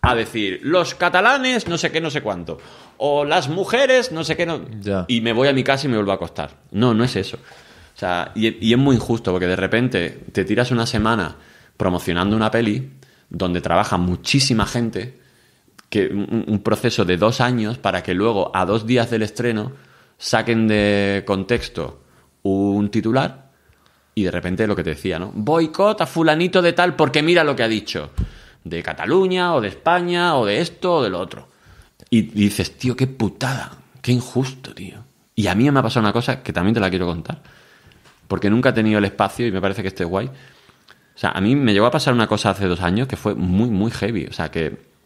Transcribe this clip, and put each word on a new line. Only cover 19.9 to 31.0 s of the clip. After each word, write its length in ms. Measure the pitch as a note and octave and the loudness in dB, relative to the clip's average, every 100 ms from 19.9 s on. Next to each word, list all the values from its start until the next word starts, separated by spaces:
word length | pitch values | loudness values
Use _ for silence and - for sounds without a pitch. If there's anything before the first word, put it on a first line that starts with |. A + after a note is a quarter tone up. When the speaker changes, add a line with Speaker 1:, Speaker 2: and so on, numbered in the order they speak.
| _ _ _ | _ _ _
Speaker 1:
saquen 500 | - A2+ A2+ A2+ A2 | -2 0 2 2 4
de 540 | G#2+ G#2 G2+ G2+ G2 G2 | 4 2 2 0 -2 -2
contexto 760 | G2 F#2+ A#2+ - - D2+ - _ _ _ _ | -4 0 -2 -2 -10 -10 -12 _ _ _ _
un 480 | G2 G2 G2+ G2+ G#2 | -2 0 2 2 0
titular 600 | A2 A2 B2+ D3+ - - _ _ _ _ _ _ | -2 0 0 -2 -8 -20 _ _ _ _ _ _
y 100 | - | -2
de 60 | F#2 | -2
repente 360 | F2 F2+ F#2 A2 | -2 -4 -2 0
lo 100 | F#2+ | 0
que 80 | |
te 60 | E2 | -2
decía, 280 | D2+ F#2+ E2 | -4 -4 -6
¿no? 140 | F#2 | -6
Boicot 680 | - G#2+ E3 D#3+ - G3+ G#3 | -6 0 2 0 2 0 2
a 60 | E3+ | -4
fulanito 560 | E3 D#3+ D#3 F3 F#3 | 0 2 4 2 4
de 100 | F3 | 2
tal 200 | E3+ F3+ | 4 0
porque 280 | C#3+ D3 D3 | 2 2 2
mira 200 | D3+ F3 | 4 4
lo 140 | D3+ B2+ | 4 2
que 60 | |
ha 60 | A2+ | 0
dicho 420 | A2 - F2 D2 - - - - _ | 0 -4 -8 -8 -6 -6 -8 -20 _
de 180 | F2 E2+ | -10 -8
Cataluña 720 | D#2+ D#2 F#2 E3+ F#3+ F#3 F3+ | -6 -6 0 2 2 2 2
o 60 | D#3+ | 0
de 80 | G#2 | 0
España 680 | - - F3 F3 F3 F3 D3 | -2 2 2 2 0 2 2
o 100 | G#2+ | 2
de 140 | G#2 | 0
esto 360 | E3+ - F#3 | -2 -4 0
o 60 | E3+ | 2